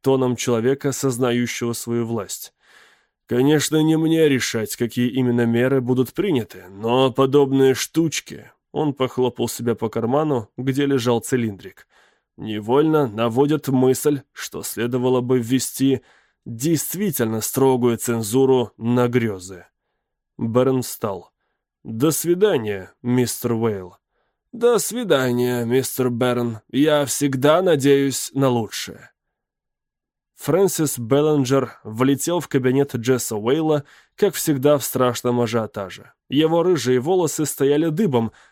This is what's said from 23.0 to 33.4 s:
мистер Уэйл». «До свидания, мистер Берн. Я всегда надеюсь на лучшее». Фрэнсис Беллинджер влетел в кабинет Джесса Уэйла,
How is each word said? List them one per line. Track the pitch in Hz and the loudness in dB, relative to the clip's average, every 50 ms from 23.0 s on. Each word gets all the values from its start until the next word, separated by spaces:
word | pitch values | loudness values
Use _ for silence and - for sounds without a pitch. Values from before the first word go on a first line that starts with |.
| - | -4
мистер | 120 123 127 123 113 - - - 120 117 | 0 2 2 2 0 -2 -4 -4 -2 -2
Уэйл». | 113 113 113 107 98 92 90 - _ _ _ _ _ _ _ _ _ _ _ - | 0 0 -2 -2 -4 -8 -12 -18 _ _ _ _ _ _ _ _ _ _ _ -6
«До | 240 233 240 240 208 | 0 2 2 2 2
свидания, | - - 202 240 247 190 160 135 131 127 120 120 123 123 123 120 120 | 0 -2 -6 -4 0 2 2 2 2 2 2 2 0 0 0 -2 0
мистер | 117 120 131 127 - - - 127 127 | 0 2 0 0 0 -2 -2 -2 -2
Берн. | 123 117 127 123 123 123 120 120 113 110 - _ | 0 0 0 0 0 0 -2 -4 -6 -8 -10 _
Я | - 127 147 156 151 147 143 | -2 0 2 4 4 2 2
всегда | 123 - - 143 147 135 131 127 147 156 170 190 | 0 -2 -2 -2 -2 -2 2 2 4 4 4 4
надеюсь | 185 165 143 127 143 143 139 139 139 127 - - - - | 2 2 4 4 4 4 4 4 2 -2 -4 -8 -6 -2
на | 139 139 135 | 0 0 2
лучшее». | 123 120 113 98 - - - - - - - - _ _ _ _ _ _ _ _ _ _ _ _ _ _ _ _ _ _ _ _ _ _ _ _ _ | 2 0 -2 -4 -8 -10 -12 -12 -14 -18 -20 -20 _ _ _ _ _ _ _ _ _ _ _ _ _ _ _ _ _ _ _ _ _ _ _ _ _
Фрэнсис | - - - 143 175 196 185 - - 160 143 - - | -10 -6 -4 0 0 0 0 0 0 -4 -4 -4 -6
Беллинджер | 120 110 135 143 147 156 151 147 135 120 135 139 127 120 - - - | -4 -2 0 2 2 2 2 0 0 0 0 0 -2 -2 -6 -12 -16
влетел | - 107 110 127 135 139 131 - - 170 175 | -10 -4 0 0 2 2 0 0 -2 -2 -4
в | 147 - | -2 -2
кабинет | - 139 123 127 127 139 143 139 - | -2 0 0 2 2 2 0 0 -2
Джесса | 123 113 117 131 123 - - 113 | -4 0 0 0 0 0 -4 -6
Уэйла, | 107 | -4